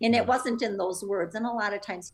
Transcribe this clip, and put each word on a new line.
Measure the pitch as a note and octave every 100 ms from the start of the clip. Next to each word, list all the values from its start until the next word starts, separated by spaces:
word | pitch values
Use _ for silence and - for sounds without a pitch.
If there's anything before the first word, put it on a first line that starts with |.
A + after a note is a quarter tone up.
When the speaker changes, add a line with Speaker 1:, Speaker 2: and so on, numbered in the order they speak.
Speaker 1:
And | A3+ A#3
it |
Speaker 2:
Mm. | -
Speaker 1:
wasn't | B3+ B3+ A#3
in | A#3 G3
those | F#3 F#3
words. | G3 G3 E3+ G#3+
And | A#3
a |
lot | A#3 G#3
of | G3+
times, | G3+ F3+ F3